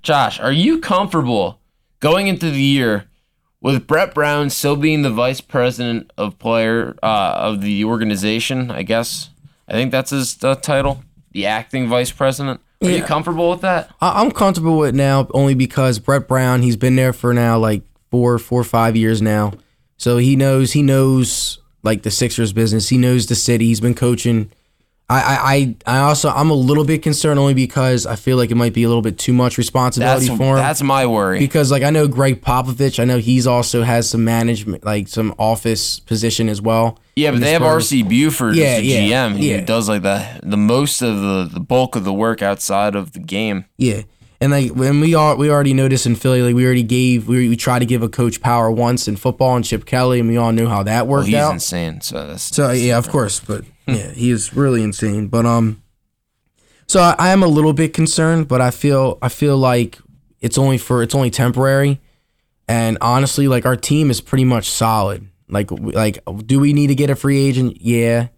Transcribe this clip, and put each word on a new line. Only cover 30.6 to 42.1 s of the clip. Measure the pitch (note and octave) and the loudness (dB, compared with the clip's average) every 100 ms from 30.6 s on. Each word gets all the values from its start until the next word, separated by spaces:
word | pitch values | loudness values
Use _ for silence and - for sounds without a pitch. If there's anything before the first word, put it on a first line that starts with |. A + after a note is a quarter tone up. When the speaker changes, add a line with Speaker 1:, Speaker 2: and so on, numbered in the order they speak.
| C3 D3+ | 0 0
Speaker 1:
my | C#3 C3+ B2+ | 0 2 2
worry. | G#2+ G2 F#2+ | 2 0 0
Speaker 2:
Because, | C#3 D#3+ C3+ | 0 2 2
like, | C#3 | 2
I | C#3 | 2
know | D#3 D3 | 2 2
Greg | B2+ C3+ B2+ | 2 0 0
Popovich, | - B2+ B2+ B2 C3+ B2 | 0 -2 -2 0 -2 2
I | |
know | A#2+ B2 | 0 0
he's | A2+ B2+ B2 | 2 2 2
also | B2 A#2+ B2 | 0 0 0
has | A#2 A#2+ A2+ | 0 0 0
some | A#2 | 0
management, | A2+ A#2 A#2 A2+ G#2 F2+ | 0 2 0 -2 -6 -8
like, | G#2 G#2 G2 | -4 -4 -4
some | A#2 A2 - | -4 -4 -2
office | A2 A2+ A#2+ A2 - - | -2 0 -2 -4 -4 -8
position | - A2+ A2+ G#2+ A2+ | -6 -2 -2 -2 -2
as | G#2 | -2
well | A2 A2+ A#2 A#2 _ - | -2 0 0 -4 _ -2
Speaker 1:
Yeah, | D3+ | 0
but | B2 | 0
Speaker 2:
in | |
Speaker 1:
they | C3+ | 0
Speaker 2:
the | |
Speaker 1:
have | E3 | 2
Speaker 2:
Spurs. | D#3 | 2
Speaker 1:
R | D#3+ | 2
C | - C3+ | 0 0
Buford | G2+ A#2 D3+ D3+ A#2 E3 | 2 2 2 0 0 2
Speaker 2:
Yeah, | |
Speaker 1:
as | C#3+ A#2 | 2 0
the | A#2+ | 0
Speaker 2:
yeah, | C3 G2+ | 0 2
Speaker 1:
G | |
M | B2 A#2+ G2+ | 0 -2 -2
who | |
Speaker 2:
yeah. | C#3+ G2+ | -2 -2
Speaker 1:
does, | F#2 A2+ G#2+ | -2 -2 0
like, | G#2 | -2
the, | F#2+ G2 G2+ A#2+ | -2 -4 -6 -12
the | - G#2 | -4 0
most | G#2 B2 C#3+ - | 2 2 0 -2
of | A#2+ G#2 | -2 -2
the, | G2 F#2+ F2 | -2 -2 -4
the | F2+ | -8
bulk | E2 B2+ B2+ A#2+ | -2 0 0 -2
of | |
the | G2 | -4